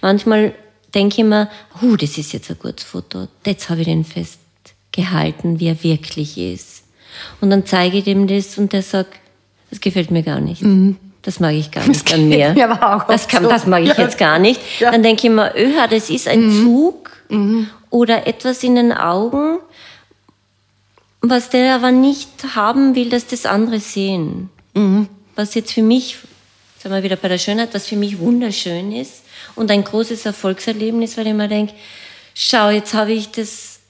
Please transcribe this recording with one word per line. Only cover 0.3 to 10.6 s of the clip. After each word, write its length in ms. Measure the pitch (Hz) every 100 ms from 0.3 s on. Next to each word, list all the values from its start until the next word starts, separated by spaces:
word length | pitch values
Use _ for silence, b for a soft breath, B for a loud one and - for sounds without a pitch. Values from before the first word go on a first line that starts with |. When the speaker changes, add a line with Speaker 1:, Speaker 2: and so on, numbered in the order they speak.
| 214 214 - - _ _
Speaker 1:
denke 280 | 208 202 202
ich 60 | 220
mir, 220 | 208 208 B B -
„Hu, 140 | 247 214
das 220 | 147 151
ist 160 | 147
jetzt 160 | 113 -
ein 60 | 165
gutes 260 | - - -
Foto, 420 | 180 - - 190 _ -
jetzt 240 | 196 -
hab 100 | 165
ich 60 | 165
den 200 | 160 160
festgehalten, 1500 | - 165 - _ _ _ _ _ - 180 175 156 156 175 165
wie 80 | 165
er 160 | 160
wirklich 540 | 170 156 156 - 147 -
ist.“ 460 | 90 90 - - _ B B B B B
Und 80 | 202
dann 160 | 196 190
zeige 320 | 185 180 190
ich 60 |
dem 240 | 196 196 196
das 300 | 196 196 -
und 160 | 202
der 100 | 196
sagt, 360 | 185 196 185 - _ _ _ _ _
„Das 120 | -
gefällt 300 | - 185 165
mir 100 | 170
gar 180 | 160 139
nicht. 220 | 151 175